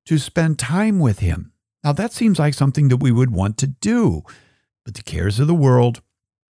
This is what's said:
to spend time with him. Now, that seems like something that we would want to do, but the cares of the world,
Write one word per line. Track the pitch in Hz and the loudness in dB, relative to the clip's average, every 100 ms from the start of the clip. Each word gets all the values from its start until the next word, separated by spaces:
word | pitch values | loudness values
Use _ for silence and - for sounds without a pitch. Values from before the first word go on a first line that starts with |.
to | - 156 | -4 -4
spend | - - 160 151 | -2 -2 -2 -2
time | 123 175 220 196 | -2 -2 0 2
with | 131 98 | 0 0
him. | 90 87 - _ _ _ | -2 -4 -8 _ _ _
Now, | 147 | -4
that | 147 233 | -2 -4
seems | - 226 175 | 0 0 2
like | 147 | 0
something | 139 139 143 139 | 0 0 2 2
that | 127 | 2
we | 135 | 2
would | 117 131 | 2 2
want | 92 101 110 | 0 -2 -2
to | 135 | -6
do, | - 202 240 175 80 - - _ _ _ _ | -4 -2 2 0 -2 -8 -20 _ _ _ _
but | - | -18
the | 104 | -16
cares | - 82 95 104 | -10 -4 -2 0
of | 147 | 0
the | |
world, | 170 139 123 120 117 _ _ _ _ _ | 2 4 4 2 -2 _ _ _ _ _